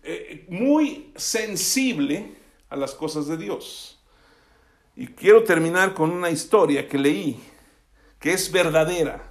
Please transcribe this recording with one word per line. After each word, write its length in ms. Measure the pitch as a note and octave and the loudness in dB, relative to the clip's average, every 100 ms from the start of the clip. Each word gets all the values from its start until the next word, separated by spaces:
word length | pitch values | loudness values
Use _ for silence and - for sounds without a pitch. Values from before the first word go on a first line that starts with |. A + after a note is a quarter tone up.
eh, 460 | - - - - - | -10 -12 -12 -18 -14
muy 640 | F3 C4 D4+ D4+ - - - | -2 2 4 2 -4 -18 -10
sensible 1200 | - A3 G#3+ F3+ - C4 C4 F3 C#3 E3 G#3+ - _ _ _ | -4 -4 -4 -4 -2 0 0 0 -2 -4 -8 -20 _ _ _
a 60 | C#3+ | -8
las 200 | C3+ - | -8 -6
cosas 320 | D3+ D3+ C#3+ | -8 -6 -6
de 100 | D#3+ | -6
Dios. 640 | G3+ D3+ - - - _ _ _ _ _ _ _ _ _ _ - | -8 -10 -12 -18 -20 _ _ _ _ _ _ _ _ _ _ -18
Y 120 | B2+ | -16
quiero 360 | - F#3+ A3 | -2 6 6
terminar 500 | - E3 E3 F3+ F#3+ | 8 2 2 2 0
con 160 | F#3+ D#3 | 2 -2
una 220 | F3+ F3 | 0 -2
historia 580 | D#3+ - G#3+ D#3+ C#3+ C3+ | -4 2 4 6 4 -2
que 80 | C#3 | 0
leí, 420 | C#3+ F3 E3 G#2+ - _ _ _ _ _ _ _ | 0 0 -4 -8 -16 _ _ _ _ _ _ _
que 140 | D3 | -4
es 180 | F#3 - | -2 -2
verdadera. 680 | F3+ E3+ D#3 D#3+ F3+ D3 - - | 0 2 2 0 0 -4 -6 -16